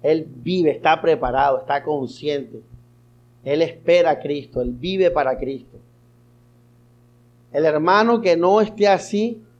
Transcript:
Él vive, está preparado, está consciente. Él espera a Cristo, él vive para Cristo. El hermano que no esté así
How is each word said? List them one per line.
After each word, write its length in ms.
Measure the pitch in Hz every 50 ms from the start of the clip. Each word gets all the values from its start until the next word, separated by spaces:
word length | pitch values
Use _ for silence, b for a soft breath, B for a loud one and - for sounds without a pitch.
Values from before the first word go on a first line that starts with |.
Él 260 | - 143 156 160 156
vive, 440 | - - 123 120 165 185 185 170 151
está 300 | 135 - - 160 160 165
preparado, 580 | - 165 156 131 131 127 120 135 139 143 131 127
está 220 | - - 143 143
consciente. 800 | - 151 151 143 131 123 - - 147 147 147 143 131 - - 117 - _ - - _ _ _ _ _ _ _ _ _ _ _ _ _
Él 160 | 135 143 156
espera 480 | 165 - - - - 165 170 175 175 165
a 100 | 147 -
Cristo, 420 | - 143 147 147 - - - 127
él 100 | 123 123
vive 400 | 123 123 135 180 190 190 185 175
para 260 | 175 156 139 131 131
Cristo. 400 | 131 - 127 139 123 - _ - - - _ _ _ _ _ _ _ _ _ _ _ _ _ _ _ _ _ _ _ _ _ _ _ _ _ _ _ _ _ _ _ _ _ -
El 100 | 147 156
hermano 560 | 160 151 156 156 175 190 208 220 233 233 220
que 160 | 226 190 170
no 240 | 165 170 180 196 214
esté 300 | 214 214 214 - 202 202
así 520 | 196 175 - - - 202 214 233 233 - - _ _